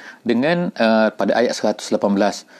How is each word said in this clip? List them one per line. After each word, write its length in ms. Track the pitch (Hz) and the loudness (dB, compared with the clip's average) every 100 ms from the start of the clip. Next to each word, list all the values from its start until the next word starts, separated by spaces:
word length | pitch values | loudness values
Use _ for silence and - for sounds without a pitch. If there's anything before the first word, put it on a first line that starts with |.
| - - | -20 -8
dengan, 480 | 113 120 139 175 175 - | -2 0 0 0 -2 0
eh, 340 | 113 110 110 | 2 4 2
pada 240 | - 101 - | 0 0 0
ayat 200 | 120 - | 0 0
seratus 360 | 110 107 - | -2 -4 -4
lapan 240 | 110 104 98 | -2 0 2
belas 320 | 101 95 - | 0 -2 -10